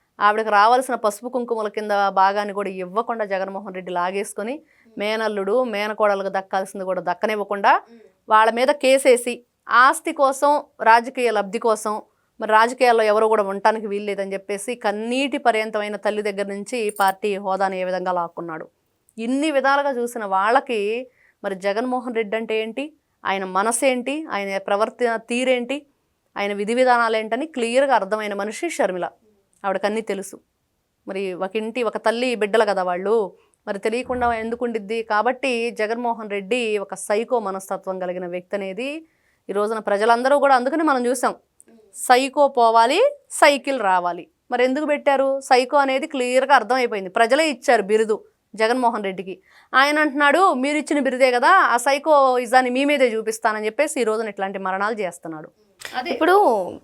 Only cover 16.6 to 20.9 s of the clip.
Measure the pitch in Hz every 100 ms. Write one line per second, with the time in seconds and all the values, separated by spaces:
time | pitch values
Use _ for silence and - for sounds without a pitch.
16.6 | 196 247 208 208 196 190 208 196 196 190
17.6 | 190 185 185 185 180 180 170 - 170 160
18.6 | - _ _ _ _ - 233 269 311 277
19.6 | 262 277 285 240 240 240 202 190 208 262
20.6 | 277 220 202